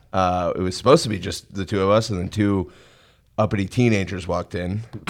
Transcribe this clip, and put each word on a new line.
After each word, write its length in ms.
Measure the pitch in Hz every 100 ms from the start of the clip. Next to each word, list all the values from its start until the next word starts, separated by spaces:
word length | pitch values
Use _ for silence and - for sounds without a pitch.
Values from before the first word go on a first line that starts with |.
| _
Uh, 400 | 95 92 90 85 -
it 60 |
was 160 | 92 -
supposed 260 | 120 165
to 60 | 113
be 80 | 95
just 360 | 92 - - 95
the 100 | 87
two 160 | 98
of 80 | 98
us, 200 | 107 113
and 100 | 90
then 100 | 90
two 420 | 104 101 98 87 - - _ _ _ _ -
uppity 280 | 107 101 95
teenagers 640 | - 120 101 87 92 90
walked 260 | 87 87
in, 280 | 87 90 107 117 107